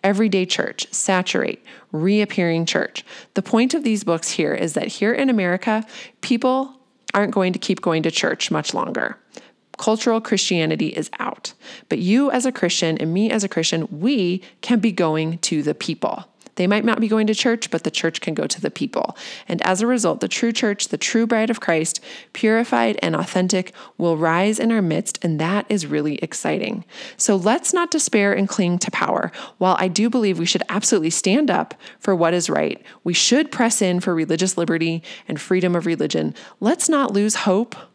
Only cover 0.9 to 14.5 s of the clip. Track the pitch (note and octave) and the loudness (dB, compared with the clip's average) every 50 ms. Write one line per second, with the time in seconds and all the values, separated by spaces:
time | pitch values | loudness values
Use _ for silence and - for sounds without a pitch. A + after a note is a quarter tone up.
0.9 | - - - - F#3+ F3+ F3+ - - - - - - - _ - - - - _ | -6 -4 0 2 2 2 2 0 -2 -2 -2 -2 -6 -8 _ -20 -20 -20 -14 _
1.9 | - D#3 D#3+ G3 G3+ G#3+ G#3 G3+ - - F3 E3+ E3 E3 E3 - - - - - | -6 -2 2 2 4 2 2 0 0 0 2 2 2 0 0 0 0 -2 -2 -2
2.9 | - - - - - - - _ _ G3 F#3+ - - A3 B3 B3+ E4 E4 D4 A3+ | -8 -12 -14 -14 -20 -20 -20 _ _ -4 -2 2 2 2 4 2 0 0 0 0
3.9 | A3 G3 G3 G#3 E3 E3 - - - - D#3+ D3 - - - - D3+ - - - | -2 0 0 -2 -2 0 -2 -4 -2 0 0 0 0 0 -2 -2 -2 -2 -4 -4
4.9 | - - G3 G#3+ A#3+ - C#4 C4 B3 G#3+ F#3 F3 F3+ F#3+ - A3+ G#3+ A3 A3 - | -4 -2 0 0 2 2 2 2 2 2 2 0 0 0 0 0 0 0 -2 -6
5.9 | - - - - _ _ - - A#3+ A#3+ C#4 B3+ B3+ C4 C4+ C4+ - - _ _ | -14 -18 -18 -20 _ _ -2 0 0 2 2 2 2 2 -2 -4 -10 -20 _ _
6.9 | _ _ _ - - G3+ G#3 - - G3+ F#3 F3+ F3+ - - - F#3 - - F3 | _ _ _ -2 0 2 2 2 2 2 2 2 0 -2 -2 -2 -2 0 0 0
7.9 | E3 D#3+ D#3+ E3 - - - - - - - - D#3+ D3+ D3+ - - F3+ - - | 0 2 0 0 0 0 0 0 -2 -2 -2 -2 -2 -2 -2 -2 -4 -2 -4 -2
8.9 | - - - - - _ _ _ - - - - _ _ _ _ - - - A3 | -4 -4 -4 -4 -6 _ _ _ -20 -20 -20 -20 _ _ _ _ -14 -2 2 2
9.9 | A3 A3 - A#3+ A3+ A3+ A3 - G#3+ F#3 - - F#3 E3+ - - D#3+ D3+ D#3+ D3+ | 2 2 2 2 2 2 0 0 0 0 2 0 0 0 2 0 0 0 -2 -2
10.9 | - - - - - - - - - - - - - _ - - - - - _ | -2 -6 -8 -8 -8 -8 -8 -8 -8 -10 -14 -16 -16 _ -20 -20 -20 -20 -6 _
11.9 | - - F3+ F3+ G#3+ B3+ C#4+ C#4 - B3+ A#3+ B3+ B3+ - - F3 - - F3+ D#3+ | -2 0 2 4 4 4 4 2 2 0 0 -2 -2 0 -2 0 0 0 0 0
12.9 | D#3+ - D3+ E3 E3 F#3+ G#3+ A3 - A3 G3+ F#3+ - E3 E3 - - E3 D#3 - | 0 0 -2 0 0 0 0 2 0 -2 -2 -2 -2 -2 0 0 -2 -2 -4 -6
13.9 | - D3 F3 B3 D4 A#3 F#3 F3 F3+ F#3+ - - | -6 -2 0 0 2 2 2 0 -2 -4 -6 -12